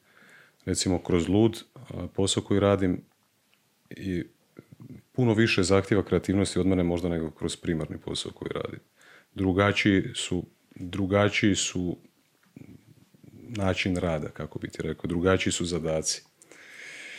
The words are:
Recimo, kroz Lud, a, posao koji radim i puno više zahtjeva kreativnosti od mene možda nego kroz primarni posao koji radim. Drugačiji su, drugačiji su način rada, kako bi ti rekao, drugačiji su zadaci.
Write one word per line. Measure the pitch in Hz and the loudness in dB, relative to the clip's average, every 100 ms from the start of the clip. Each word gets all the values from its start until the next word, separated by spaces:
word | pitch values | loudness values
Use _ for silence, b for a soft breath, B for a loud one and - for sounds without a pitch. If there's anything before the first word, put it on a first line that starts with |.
| b b b b b b 92 | b b b b b b -4
Recimo, | 90 92 87 | 0 0 0
kroz | - 90 82 | 2 2 4
Lud, | 101 110 - - - - | 4 4 0 -14 -20 -14
a, | 90 85 - | -12 -8 -2
posao | - 104 | -2 -2
koji | - 98 | 0 2
radim | 101 98 92 - - _ _ _ _ _ _ _ - | 4 4 2 0 -6 _ _ _ _ _ _ _ -20
i | - 95 87 - _ _ - - - - - _ | -12 -6 -6 -6 _ _ -20 -20 -20 -20 -20 _
puno | - 120 | 0 2
više | 104 113 - | 4 4 4
zahtjeva | 87 98 - 101 - | 4 4 4 2 2
kreativnosti | 90 - 98 92 90 | 0 2 0 2 2
od | 92 | 2
mene | 92 | 2
možda | 87 87 87 | 2 0 -2
nego | 82 80 | -2 -4
kroz | - 85 - | -6 -8 -6
primarni | - 80 76 - | -4 -4 -4 -8
posao | 80 80 - | -8 -8 -8
koji | - - - | -10 -8 -8
radim. | - - _ _ b b b | -8 -12 _ _ b b b
Drugačiji | 98 95 92 104 - 107 95 - - | -2 2 4 2 4 4 4 2 -6
su, | - 90 - _ _ - | -4 -4 -6 _ _ -14
drugačiji | 90 95 92 101 104 - 107 90 | -8 -4 0 4 2 4 2 2
su | - 92 90 - _ _ _ _ _ - - - _ - _ _ - - - | -2 -4 -4 -6 _ _ _ _ _ -20 -20 -20 _ -20 _ _ -20 -20 -12
način | 107 95 87 98 87 | -2 0 0 0 0
rada, | 87 78 73 | 0 -2 -6
kako | - 78 - | -10 -12 -10
bi | 104 | -10
ti | - | -8
rekao, | 80 78 80 | -8 -6 -4
drugačiji | 87 92 95 95 | 0 2 2 2
su | - 87 | -2 -2
zadaci. | 85 80 80 - - - _ B B B B B B B | -4 -2 -2 -2 -6 -10 _ B B B B B B B